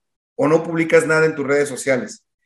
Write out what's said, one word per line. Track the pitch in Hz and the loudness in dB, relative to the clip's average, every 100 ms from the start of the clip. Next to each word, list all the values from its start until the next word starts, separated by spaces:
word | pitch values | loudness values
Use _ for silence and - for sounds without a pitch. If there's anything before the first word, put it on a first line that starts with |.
| _ _ _ - | _ _ _ -2
o | 143 | 2
no | 160 | 2
publicas | 165 165 160 160 147 | 0 -4 2 2 4
nada | 156 160 | 2 0
en | |
tus | 147 131 | -2 -2
redes | 143 135 | 0 -2
sociales. | 123 135 127 107 - _ _ | -4 -2 -2 -4 -14 _ _